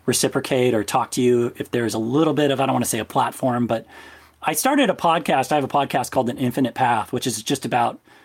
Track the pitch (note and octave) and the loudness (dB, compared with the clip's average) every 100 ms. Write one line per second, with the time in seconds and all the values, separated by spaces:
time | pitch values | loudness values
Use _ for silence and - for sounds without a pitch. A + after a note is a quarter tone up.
0 | - A#2+ C3 C#3 - B2+ B2 A2 G2+ C3 | -2 0 0 -2 0 2 2 2 0 -2
1 | A#2 - B2 A#2+ A#2+ - B2+ A#2+ A2+ A2 | -2 0 2 2 0 -4 -6 -4 -2 -2
2 | A2 C#3+ D#3 C#3+ C#3+ C3+ C3 B2+ A#2 A2+ | 0 2 2 2 2 2 0 0 -2 -4
3 | G#2 C#3+ A#2 - C3 A#2+ A#2 A2 - - | -4 -2 -2 -2 -2 0 0 -2 -6 -18
4 | - - - _ - D#3 C4 D4+ A3 - | -20 -20 -20 _ -6 -2 2 4 2 2
5 | E3+ D#3+ D3+ C#3+ C3 D3+ C3+ C#3+ C3+ C#3 | 2 2 2 0 2 0 2 0 0 -2
6 | A#2+ C3+ A#2+ A#2+ B2 C#3+ A#2+ - B2 A2+ | -2 -2 -2 -2 -2 0 -2 0 0 0
7 | - B2 C3 G#2+ - C#3 B2 A#2+ A#2 - | -2 -4 -4 -6 -4 -4 -2 0 0 -4
8 | _ - | _ -20